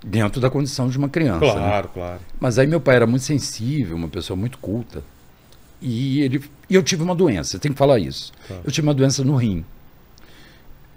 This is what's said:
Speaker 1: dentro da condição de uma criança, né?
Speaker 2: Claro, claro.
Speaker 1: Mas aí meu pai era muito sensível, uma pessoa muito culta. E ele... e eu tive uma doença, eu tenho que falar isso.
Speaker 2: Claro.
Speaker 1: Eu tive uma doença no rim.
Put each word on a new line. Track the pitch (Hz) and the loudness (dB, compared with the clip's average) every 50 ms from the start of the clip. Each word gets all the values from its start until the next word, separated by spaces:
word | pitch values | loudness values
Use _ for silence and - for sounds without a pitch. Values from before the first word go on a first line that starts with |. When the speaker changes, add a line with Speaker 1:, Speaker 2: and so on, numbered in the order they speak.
| - | -8
Speaker 1:
dentro | 101 95 110 107 104 - 135 | -4 0 0 0 0 0 0
da | 120 131 | 0 0
condição | 131 139 147 131 - - 127 127 | 0 0 -4 -4 -4 -2 -2 -2
de | 127 135 | -2 -2
uma | 143 139 | -2 -2
criança, | - 170 156 131 92 80 156 | 0 0 0 0 2 2 2
né? | 131 107 | 2 2
Speaker 2:
Claro, | 101 101 101 104 101 95 - - | 2 2 0 0 0 -2 -4 -8
claro. | 95 87 87 87 90 90 - - - | -10 -10 -10 -10 -12 -12 -12 -8 -4
Speaker 1:
Mas | 127 131 110 123 | -2 0 2 4
aí | 135 | 4
meu | 147 165 170 | 4 2 2
pai | - 139 127 | 4 4 6
era | 123 117 | 6 6
muito | 113 123 131 127 | 4 2 0 0
sensível, | - 156 127 - - - - 110 123 147 151 120 85 82 | 0 -2 -2 -2 -4 -8 -6 -4 -4 -2 -2 -2 -2 -4
uma | 85 85 82 | -4 -6 -6
pessoa | - 95 80 - 98 | -6 -8 -6 -6 -4
muito | 92 104 123 127 - | -4 -4 -6 -6 -8
culta. | - - 98 120 113 - - 76 69 - - - - - - _ _ - - - - - - - | -8 -6 -6 -6 -6 -8 -12 -14 -16 -16 -20 -20 -20 -20 -20 _ _ -20 -20 -20 -20 -20 -18 -10
E | - 131 117 113 135 139 131 147 147 | -6 -4 -4 -2 -2 0 0 0 0
ele... | 131 123 147 - - - - - - | 0 0 -2 -6 -8 -20 -14 -4 2
e | 185 | 2
eu | 190 151 | 2 2
tive | - 185 156 160 | 2 0 0 0
uma | 180 180 | 0 2
doença, | 160 190 156 110 85 73 - - | 2 4 2 2 0 -2 -4 -6
eu | 95 | -4
tenho | - 147 135 | -2 -2 0
que | - | 2
falar | 139 139 139 117 | 4 4 6 4
isso. | 82 67 69 - - - - - - - | 2 -2 -6 -8 -12 -14 -16 -18 -16 -14
Speaker 2:
Claro. | 98 92 90 | -14 -10 -8
Speaker 1:
Eu | - 127 | -6 -4
tive | 160 151 | 0 0
uma | 151 147 | 2 2
doença | 131 131 135 131 - 135 | 4 4 2 2 2 0
no | 131 151 | 2 2
rim. | 131 120 110 95 82 82 - - - - - - - - - - - - - - - - - - - - - - - - - - | 2 2 0 0 -2 -4 -8 -14 -20 -20 -20 -20 -20 -20 -20 -20 -20 -20 -20 -20 -20 -20 -20 -20 -20 -20 -20 -20 -20 -20 -20 -20